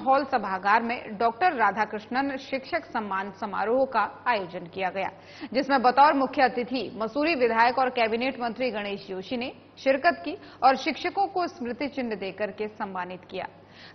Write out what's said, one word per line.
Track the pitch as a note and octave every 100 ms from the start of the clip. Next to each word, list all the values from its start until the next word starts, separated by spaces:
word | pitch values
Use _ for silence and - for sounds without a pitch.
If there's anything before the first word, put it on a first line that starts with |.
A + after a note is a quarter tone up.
हॉल | A3+ C4+
सभागार | C#4 B3+ G3 F#3+ G3 A3+
में | A#3 B3 - G3+
डॉक्टर | A#3 A3+ F#4 C4+
राधाकृष्णन | G#3+ G#3 G#3+ G#3+ - C4 C#4 C4+
शिक्षक | - C4 - E4 -
सम्मान | A#3+ G#3 F#3+ G3+
समारोह | - G#3+ F#3 G3+ B3+ C4
का | A3+ G#3 - C4
आयोजन | A3 F3 F3 E3+
किया | F#3 F3+
गया, | F#3+ F3+ - - - D4
जिसमें | A#3 D4 C#4
बतौर | B3 B3 D4
मुख्य | C#4 C4 D4
अतिथि | B3+ A#3+ A#3+ B3+ E3+ G3
मसूरी | A3 C#4 D#4 D4
विधायक | A#3+ A3+ A#3+ B3+
और | B3+
कैबिनेट | B3+ A3+ A3+ B3+ C4
मंत्री | A#3+ A3+ B3+
गणेश | G#3 G3+ G3 -
जोशी | F#3 F#3 B3
ने | C4 - - -
शिरकत | C4+ C4+ E4+ - D4
की | F#4 - -
और | C4 C4
शिक्षकों | D#4+ - F4 G4 F#4+
को | F#4 F4
स्मृति | - A#3+ A#3+ C#4+
चिन्ह | - A#3+ G3+
देकर | F#3+ G3 G#3
के | G3 G#3+
सम्मानित | G#3+ G3+ F#3 F3+ F3+ -
किया। | F#3 - - - - -